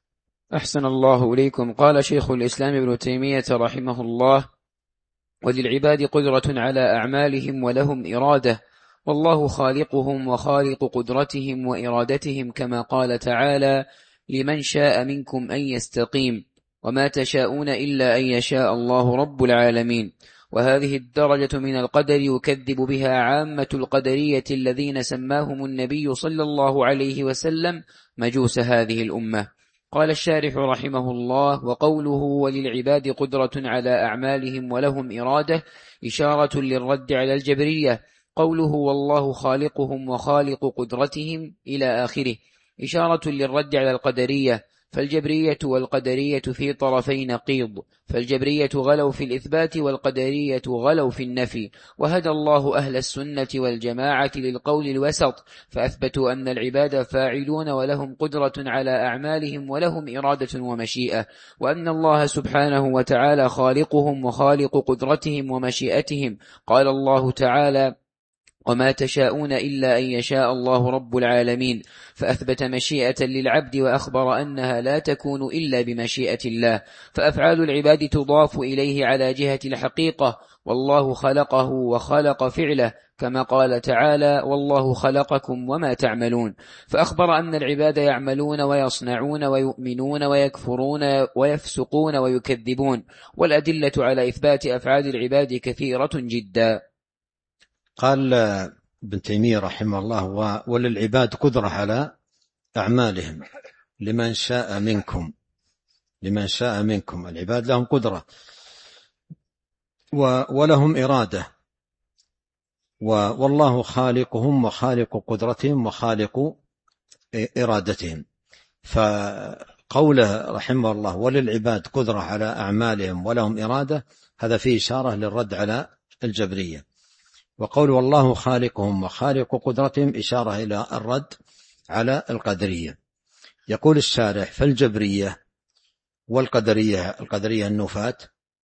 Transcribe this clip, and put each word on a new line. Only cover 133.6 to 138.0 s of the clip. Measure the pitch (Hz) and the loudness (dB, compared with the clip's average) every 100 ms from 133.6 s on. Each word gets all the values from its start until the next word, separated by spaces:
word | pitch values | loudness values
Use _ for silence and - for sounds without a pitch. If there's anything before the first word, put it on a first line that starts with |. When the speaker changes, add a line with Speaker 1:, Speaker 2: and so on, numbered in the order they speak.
| - | -8
Speaker 2:
يقول | 110 156 147 | 0 4 4
الشارح: | - - 107 101 92 | 2 0 0 -2 -4
"فالجبرية | - 143 123 127 104 104 98 98 - _ _ _ _ _ _ _ _ - | 0 2 4 2 2 0 0 -2 -6 _ _ _ _ _ _ _ _ -4
والقدرية"، | 123 131 120 107 110 110 95 90 | -2 0 0 2 2 2 0 -4
القدرية | - - 104 107 110 101 | -8 -8 -6 -2 -2 -2
النفاة، | 104 98 104 | -2 -4 -4